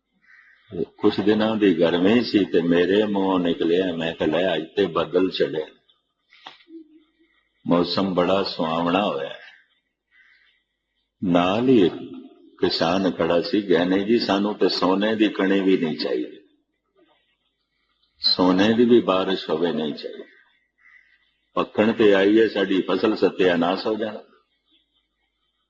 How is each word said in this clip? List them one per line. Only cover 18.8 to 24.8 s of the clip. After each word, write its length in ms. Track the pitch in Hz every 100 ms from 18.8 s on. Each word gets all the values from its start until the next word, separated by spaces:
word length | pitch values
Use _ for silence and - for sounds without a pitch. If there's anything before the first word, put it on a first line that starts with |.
ਵੀ 160 | 120 120
ਬਾਰਿਸ਼ 500 | 92 92 95 92 -
ਹੋਵੇ 220 | 80 85
ਨਹੀਂ 220 | 76 78
ਚਾਹੀਦੀ। 280 | 71 - - - _ _ _ _ _ _ _ _ _ _ _ _
ਪੱਕਣ 380 | - 87 - 110
ਤੇ 220 | 113 107
ਆਈ 260 | 98 98 110
ਹੈ 80 | 110
ਸਾਡੀ 340 | 104 98 95
ਫਸਲ, 340 | 87 92 110 104
ਸਤਿਆਨਾਸ਼ 720 | 95 85 92 85 85 95 113
ਹੋ 80 |
ਜਾਣਾ, 300 | 110 110 107 - _ _ _ _ _